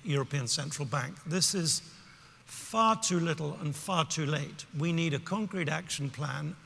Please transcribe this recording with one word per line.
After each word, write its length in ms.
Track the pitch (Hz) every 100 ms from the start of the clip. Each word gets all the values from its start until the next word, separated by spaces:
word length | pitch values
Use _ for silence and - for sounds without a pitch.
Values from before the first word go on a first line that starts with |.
| 202
European 420 | 139 131 143 120
Central 380 | - 139 - 139
Bank. 300 | 143 127 190 165
This 280 | 180 -
is 280 | 196 160 - - - - - - - -
far 500 | - - 220 226 226
too 240 | - 180
little 380 | 165 156 151 -
and 140 | 151 139
far 300 | - 180 156
too 200 | 160 147
late. 400 | 151 143 - - 147
We 160 | 165
need 200 | 165 165
a 60 | 143
concrete 480 | 165 202 214 190 151
action 420 | 156 185 - 139
plan, 460 | - 147 135 151 185